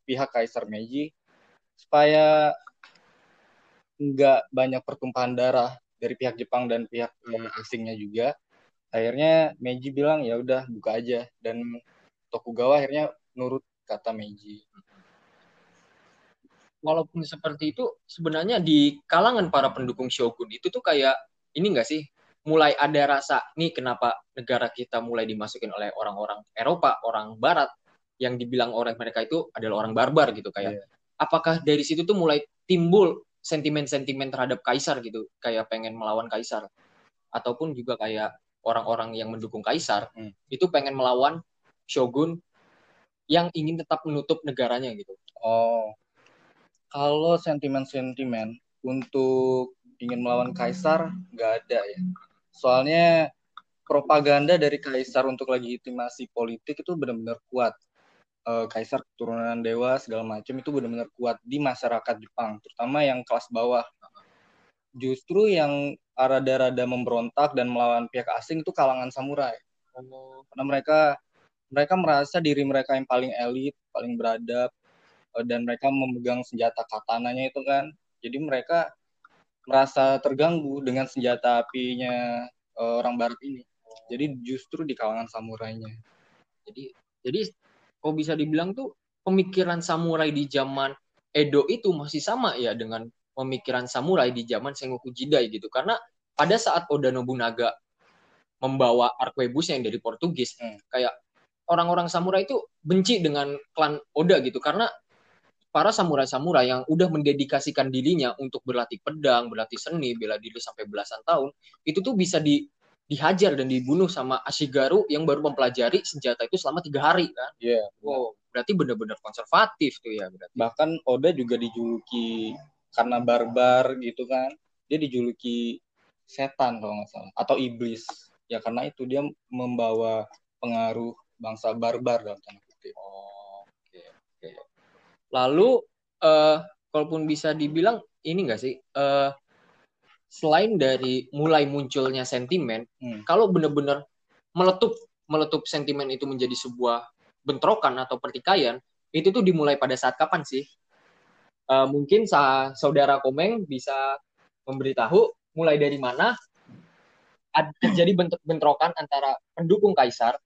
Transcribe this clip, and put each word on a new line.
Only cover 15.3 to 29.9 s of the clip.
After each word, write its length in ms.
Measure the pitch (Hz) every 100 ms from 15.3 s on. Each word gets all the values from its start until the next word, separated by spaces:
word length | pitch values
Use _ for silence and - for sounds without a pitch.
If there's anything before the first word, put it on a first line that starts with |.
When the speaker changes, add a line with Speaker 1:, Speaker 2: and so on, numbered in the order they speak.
| _ _ _ _ _ _ _ _ _ _ _ _ _ _ _
Speaker 2:
Walaupun 400 | 151 160 156 170
seperti 480 | 151 147 156 147 156
itu, 160 | 151 247 - _
sebenarnya 480 | - 165 156 185 233
di 400 | 160 151 143 143 -
kalangan 480 | 165 214 247 180
para 160 | 147 135
pendukung 400 | 135 127 120 127
shogun 400 | - 120 - 110
itu 160 | 113 185
tuh 160 | 254
kayak, 320 | 180 147 135 - - _ _
ini 160 | - 202
nggak 160 | 147 113
sih, 160 | 156 147 _ _ _
mulai 320 | - 160 151
ada 240 | 143 147 151 143
rasa, 320 | 139 - 135 -
"Nih 160 | - 165
kenapa 480 | 160 127 120 123 - _
negara 320 | - 120 127 120
kita 320 | - 123 120
mulai 240 | 117 117
dimasukin 480 | 110 107 107 - 110
oleh 240 | 98 104
orang-orang 480 | - 107 101 107 104 -
Eropa, 480 | - 117 170 151 - 117
orang 320 | 110 107 110
Barat, 320 | 135 175 139 - _ _ _ -
yang 160 | 127
dibilang 400 | 123 120 127 120
oleh 240 | 113 120 113
mereka 240 | 117 117
itu 240 | 113 165 -
adalah 320 | - 110 104
orang 80 | 110